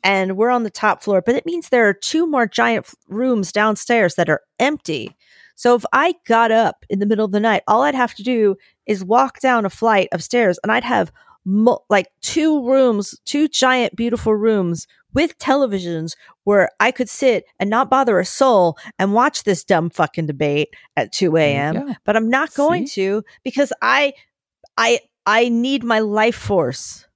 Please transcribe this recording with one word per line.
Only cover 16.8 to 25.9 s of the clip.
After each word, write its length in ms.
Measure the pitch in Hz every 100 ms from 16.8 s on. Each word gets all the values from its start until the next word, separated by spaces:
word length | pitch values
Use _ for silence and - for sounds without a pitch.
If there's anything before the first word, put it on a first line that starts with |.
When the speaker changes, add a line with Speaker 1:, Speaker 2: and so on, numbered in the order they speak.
| 233
Speaker 1:
could 200 | 254 247
sit 340 | - 269 208 - _
and 100 | 202
not 220 | 220 269
bother 260 | 269 254 185
a 80 | 185
soul 540 | - 269 214 175 156 - -
and 160 | 196
watch 300 | 214 277 -
this 200 | - 180
dumb 280 | - 180 165
fucking 340 | - 151 - 156
debate 440 | 139 147 147 151 - _ -
at 140 | 110
two 260 | - 185 160
A 160 | 147
M. 200 | 139 147 220
Speaker 2:
There 80 |
you 60 | 285
go. 60 | 220 -
Speaker 1:
But 100 | 214
I'm 120 | 226
not 260 | 262 311 -
going 320 | 294 349 285
Speaker 2:
See? 140 | - 190 208
Speaker 1:
to 40 | - _
because 280 | 262 269 285 -
I, 300 | 226 269 285 269 _ _ _ _ _ -
I, 240 | 226 240 _ _ 196
I 220 | 220 240
need 340 | 233 254 269
my 160 | 240